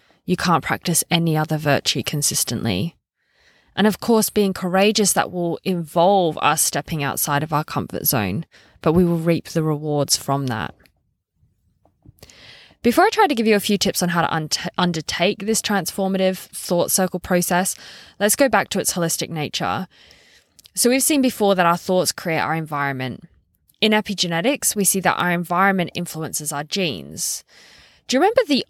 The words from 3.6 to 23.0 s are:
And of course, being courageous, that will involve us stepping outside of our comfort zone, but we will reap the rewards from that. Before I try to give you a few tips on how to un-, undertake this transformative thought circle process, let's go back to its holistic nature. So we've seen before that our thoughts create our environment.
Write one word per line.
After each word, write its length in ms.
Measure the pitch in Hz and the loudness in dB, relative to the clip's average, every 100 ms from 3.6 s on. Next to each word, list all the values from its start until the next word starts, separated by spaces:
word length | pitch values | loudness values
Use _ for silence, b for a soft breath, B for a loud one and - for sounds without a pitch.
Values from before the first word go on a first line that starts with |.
| _ - | _ 2
And 100 | 208 | 2
of 140 | 190 | 2
course, 300 | - 226 208 | 2 2 2
being 240 | - 202 | 2 0
courageous, 580 | 190 185 185 202 220 202 | 0 0 2 4 4 2
that 180 | - - | 2 -2
will 300 | 180 170 165 - | -2 -4 -4 -4
involve 720 | 180 156 175 175 202 170 151 | -4 -2 2 4 4 2 0
us 240 | 139 151 | 0 2
stepping 420 | - 147 - 160 | 0 -2 -4 -4
outside 400 | 143 - - 143 | -4 -4 -2 -2
of 80 | 156 | 0
our 140 | 151 151 | -2 -2
comfort 400 | 147 92 - - | -4 -4 -4 -2
zone, 400 | 135 98 98 - b b b | 0 0 -4 -8 b b b
but 120 | 160 | 0
we 100 | 165 | 4
will 140 | 180 170 | 4 2
reap 320 | 160 170 - | 0 0 0
the 140 | 170 | -2
rewards 520 | 156 147 151 147 139 - | -2 -2 -2 -2 0 -2
from 320 | - 139 135 | -2 -2 -2
that. 260 | 110 80 - _ _ _ _ _ _ _ _ _ _ _ _ - - B B B B B B | -4 -6 -10 _ _ _ _ _ _ _ _ _ _ _ _ -20 -20 B B B B B B
Before 220 | 240 247 | 0 4
I 60 | 392 | 4
try 180 | - 392 | 4 2
to 80 | 240 | 2
give 100 | 220 | 2
you 120 | 208 | 2
a 20 | |
few 180 | - 202 | 2 0
tips 240 | 196 - | 0 0
on 80 | 175 | 0
how 120 | 170 | 0
to 120 | 160 | 0
un-, 160 | 160 156 - - - | -2 -4 -6 -6 -2
undertake 600 | 175 165 151 - 185 - 196 | -2 -2 -4 0 0 0 -2
this 160 | 220 | -2
transformative 760 | - 208 160 - 190 190 185 185 | 0 -2 -2 -2 -2 2 0 0
thought 540 | - - - 175 - | -8 -12 -2 0 2
circle 280 | - 185 185 | 2 0 -2
process, 560 | - 180 180 180 190 - B B B B | 0 0 2 0 0 -4 B B B B
let's 160 | 208 - | 0 2
go 100 | 277 | 4
back 220 | 214 - | 4 0
to 100 | 190 | -2
its 140 | - | -2
holistic 360 | - 165 - - | -2 -2 -2 -6
nature. 600 | 165 147 - 110 95 185 b b b b b b b - | -6 -6 -4 -2 -4 -6 b b b b b b b -14
So 160 | - 240 | 0 2
we've 140 | 262 | 2
seen 180 | 254 302 | 2 2
before 320 | 262 - 202 190 | 2 2 2 4
that 100 | 170 | 4
our 120 | 175 | 2
thoughts 360 | - 185 151 | 2 0 2
create 260 | - 185 160 | -2 -4 -2
our 160 | 101 160 | -2 -2
environment. 720 | 156 147 143 135 | -4 -4 -4 -4